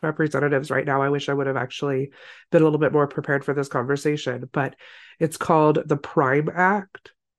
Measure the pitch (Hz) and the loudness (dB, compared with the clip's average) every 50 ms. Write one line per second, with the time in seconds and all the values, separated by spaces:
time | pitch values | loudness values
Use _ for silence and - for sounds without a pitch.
0 | - 156 151 - 160 151 - 135 143 143 143 135 147 151 127 131 131 143 135 135 | -4 -4 -2 0 -2 0 0 0 0 2 2 0 0 0 -2 -2 0 0 0 0
1 | 139 139 143 143 139 - 139 139 139 139 135 127 123 131 - - 143 143 135 131 | 0 0 -2 -2 -2 -2 -2 -2 -2 -2 -2 -4 -4 -6 -8 -6 -4 -4 -2 -4
2 | 139 139 - - - - - - - - - 165 156 156 151 151 151 127 - 151 | -4 -6 -10 -18 -20 -20 -20 -20 -6 2 4 4 4 4 4 2 2 2 2 2
3 | 143 143 - - 143 - 143 139 139 - 139 143 139 139 - 135 120 131 143 143 | 2 2 -2 -6 -4 -2 -2 -2 -2 -2 -4 -4 -4 -4 -2 -4 -2 -2 -2 -2
4 | - 151 151 147 - 131 123 123 127 - - 151 131 135 - _ - - - - | 0 -2 -2 -2 -4 -6 -8 -8 -8 -6 -4 -2 -2 -2 -4 _ -20 -20 -20 -20
5 | - - - - 170 156 - - - - 170 156 151 151 151 160 - - 156 151 | -20 -18 -8 -4 -4 -4 -4 -4 0 2 4 6 6 4 4 2 0 -2 -4 -4
6 | - - - 165 143 127 135 147 151 160 - 170 185 185 208 208 202 - - - | -4 -4 -2 0 2 2 2 0 0 -2 -2 0 2 2 2 0 -4 -8 -16 -20
7 | _ - _ _ _ _ _ | _ -20 _ _ _ _ _